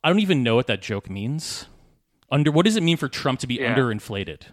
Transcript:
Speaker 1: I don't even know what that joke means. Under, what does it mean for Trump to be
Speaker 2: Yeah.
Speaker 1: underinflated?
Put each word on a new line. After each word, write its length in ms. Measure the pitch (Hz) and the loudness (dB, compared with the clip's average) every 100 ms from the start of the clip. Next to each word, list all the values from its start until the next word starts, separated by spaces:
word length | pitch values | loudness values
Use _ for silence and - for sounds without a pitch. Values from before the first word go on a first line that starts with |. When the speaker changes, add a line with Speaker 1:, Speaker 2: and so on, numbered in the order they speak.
Speaker 1:
I 60 | 156 | 2
don't 100 | 190 | 2
even 240 | 202 160 | 2 2
know 120 | 120 113 | 4 2
what 120 | 127 | 0
that 140 | 101 | -4
joke 280 | - 101 - | -4 -8 -6
means. 560 | 98 110 156 - - - - _ _ _ _ _ | -8 -6 -6 -8 -12 -14 -20 _ _ _ _ _
Under, 220 | 139 147 | 2 4
what 140 | 147 190 | 4 4
does 100 | 220 | 4
it 80 | |
mean 140 | 170 165 | 2 2
for 100 | 139 | -2
Trump 320 | - 143 127 | -4 -2 -2
to 80 | 131 | -4
be 80 | 123 | -2
Speaker 2:
Yeah. 180 | 127 | 0
Speaker 1:
underinflated? 680 | 113 127 107 - 101 95 73 - | 2 2 -2 -6 -6 -6 -10 -18